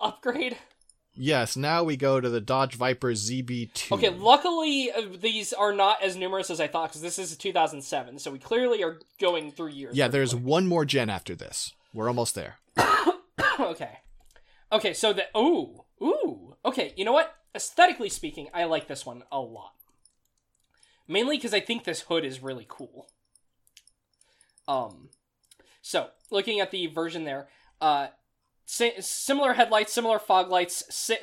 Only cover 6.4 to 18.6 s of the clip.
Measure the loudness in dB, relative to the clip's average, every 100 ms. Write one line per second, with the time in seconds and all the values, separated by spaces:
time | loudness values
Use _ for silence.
6.4 | -4 -4 -2 -2 -4 -6 -8 -8 -8 -8
7.4 | -2 2 2 0 -6 -6 -6 -10 -10 -12
8.4 | -2 2 2 2 0 -4 -14 _ 0 0
9.4 | -4 -8 -10 -8 -6 0 2 2 2 0
10.4 | 2 2 4 2 2 2 0 -2 -6 -12
11.4 | -10 -10 -10 -12 _ -4 -2 0 -2 -4
12.4 | -8 -14 _ 0 4 4 2 0 -6 -2
13.4 | 0 2 -2 -4 -10 -14 -20 -20 -20 -20
14.4 | _ _ _ 0 0 0 0 0 0 2
15.4 | 4 4 0 -10 _ _ 0 0 0 -4
16.4 | -14 -6 -4 -2 -4 -4 2 2 2 -4
17.4 | _ -10 -4 6 6 6 -6 -6 -10 -10
18.4 | -10 -4